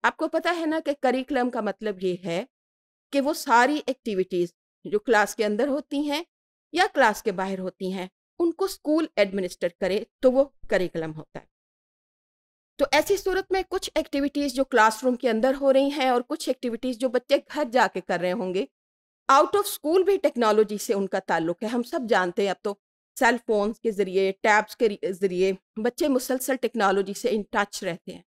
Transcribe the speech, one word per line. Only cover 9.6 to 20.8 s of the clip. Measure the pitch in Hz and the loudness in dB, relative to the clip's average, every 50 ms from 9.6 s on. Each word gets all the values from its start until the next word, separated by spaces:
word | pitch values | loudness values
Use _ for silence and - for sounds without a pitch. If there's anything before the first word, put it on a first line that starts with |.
| - 175 _ _ | -6 -6 _ _
करे | 202 180 185 208 233 _ _ _ | -4 -2 -2 -2 -4 _ _ _
तो | - 254 | 2 4
वो | 247 269 277 277 _ _ - - | 4 4 2 0 _ _ -4 -2
करिकुलम | 220 185 180 170 - 170 160 160 | 0 0 0 -2 -4 -6 -8 -8
होता | 156 156 - _ _ - | -10 -14 -16 _ _ -18
है। | - _ _ _ _ _ _ _ _ _ _ _ _ _ _ _ _ _ _ _ _ _ _ _ _ _ _ - | -18 _ _ _ _ _ _ _ _ _ _ _ _ _ _ _ _ _ _ _ _ _ _ _ _ _ _ -2
तो | 285 - - | 0 2 2
ऐसी | 294 311 - 403 | 2 2 2 0
सूरत | 370 - 381 370 381 381 _ | 0 0 -2 -2 -2 -2 _
में | 370 381 359 | -2 -2 -2
कुछ | _ 349 381 - - _ | _ -6 -6 -6 -2 _
एक्टिविटीज | 311 311 - - 277 277 285 _ 294 285 277 247 | -4 -4 -2 -2 -2 -2 -2 _ -2 -4 -2 -2
जो | 262 269 | -2 -2
क्लासरूम | _ - 226 214 220 220 - 254 254 247 | _ 4 4 4 4 4 2 -2 -2 0
के | 233 - 247 | 0 0 0
अंदर | 220 220 220 262 269 | 0 2 2 0 0
हो | 277 277 269 | 2 2 4
रही | 269 269 277 277 | 4 4 4 2
हैं | 285 302 262 262 | 0 0 0 2
और | 247 247 | 2 0
कुछ | 247 _ 302 330 - 320 | -2 _ -8 -6 -4 -4
एक्टिविटीज | 262 _ - 240 226 226 - 254 247 214 | -4 _ -4 -6 -6 -4 -6 -6 -4 -2
जो | 262 254 | -4 -2
बच्चे | 233 247 _ - 277 294 - _ | -2 -2 _ 2 0 0 0 _
घर | - 302 302 240 | -6 -6 -6 0
जाके | 220 254 220 190 _ 190 | 2 2 2 2 _ -6
कर | 175 - 190 170 | -4 -4 -4 -2
रहे | 175 180 | -2 -2
होंगे, | 180 180 185 185 180 190 254 - _ _ _ _ _ _ _ _ _ _ _ - | -4 -4 -4 -4 -4 -4 -6 -6 _ _ _ _ _ _ _ _ _ _ _ 4
out | 269 285 359 - | 6 6 6 4
of | - 403 403 | 2 -2 -2
school | - - - - 294 330 381 370 | -2 -8 -6 -2 2 2 2 4
भी | 370 403 | 2 0
टेक्नोलॉजी | - - 311 - 240 240 214 214 214 220 196 214 | 2 0 -2 0 2 2 2 4 4 2 2 -2
से | 196 | -8